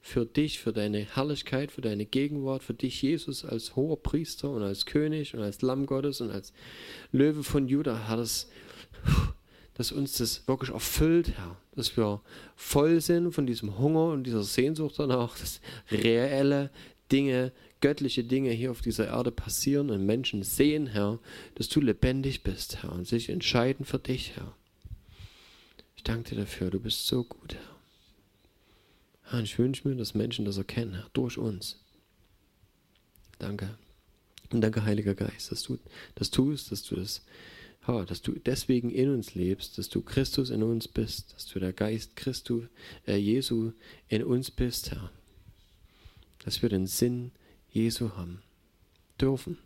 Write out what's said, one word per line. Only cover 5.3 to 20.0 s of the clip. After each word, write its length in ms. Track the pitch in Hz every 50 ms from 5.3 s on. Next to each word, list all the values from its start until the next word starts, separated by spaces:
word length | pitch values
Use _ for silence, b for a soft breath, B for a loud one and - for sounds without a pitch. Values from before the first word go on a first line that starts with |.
| -
und 60 | 120
als 220 | 107 104 98 - -
Lamm 240 | 127 127 135 139
Gottes 340 | 135 139 135 139 147 139 -
und 100 | 123 110
als 220 | 101 101 95 - B B B B B B B B B B B B -
Löwe 320 | 131 139 151 151 151 143
von 240 | - - 147 139 127
Juda, 400 | 135 143 156 147 113 113 107 110
Herr, 80 | 113
dass, 340 | 113 120 113 - - - B B B B B B B B B B B B B B B B B B - _ b b b b b b
dass 180 | - 123 - 143
uns 260 | 143 139 131 - -
das 280 | 123 113 - - - -
wirklich 220 | 131 131 - 127
erfüllt, 640 | - 104 - - - - 156 156 165 170 170 - -
Herr, 200 | - 95 87 90 92 _ _ -
dass 200 | - 117 - -
wir 240 | - 113 104 101 98 - B B B B B B
voll 440 | - - - - 143 143 156 170 165
sind 320 | 156 - 175 170 175 175 165
von 140 | - 143
diesem 320 | 127 120 113 - 104 98 98
Hunger 280 | 127 147 160 160 160
und 180 | 170 160 139 127
dieser 180 | 127 117 110 101
Sehnsucht 540 | 98 - - 123 139 160 151 156 147 - -
danach, 400 | 151 139 127 127 120 120 - -
dass 220 | - - - - B B B B B B
reelle 800 | - 104 104 117 113 117 120 139 139 135 139 139 143 139 139 139 B B B B B B _ _ 135
Dinge, 400 | 135 139 139 131 127 127 131 - B B B B _
göttliche 440 | - 139 147 143 143 131 - - 120
Dinge 260 | 117 127 135 135 131
hier 200 | 117 113 120 131
auf 100 | 120 -
dieser 260 | - 120 110 - 110
Erde 240 | - - 117 127 127
passieren 600 | - - - - - - - 139 139 143 143 143
und 140 | 113 98